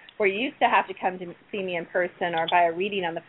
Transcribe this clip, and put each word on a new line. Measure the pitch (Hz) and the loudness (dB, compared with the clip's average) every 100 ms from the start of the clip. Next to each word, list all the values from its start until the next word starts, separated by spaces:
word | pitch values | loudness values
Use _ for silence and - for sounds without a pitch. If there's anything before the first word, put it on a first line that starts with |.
| - - | -14 -2
Where | 208 | 0
you | 196 | 0
used | 262 - | -4 0
to | 240 | 2
have | 240 208 | 4 0
to | |
come | 190 190 185 | -2 -4 -4
to | 175 170 _ | -8 -14 _
see | 214 | -8
me | 190 175 | -4 -6
in | 170 | -4
person | 190 180 - 180 165 | -2 -2 -2 -2 0
or | 165 | 2
buy | 180 | 4
a | 175 | 4
reading | 165 202 196 | 2 -2 -2
on | 175 | -4
the | 165 | -6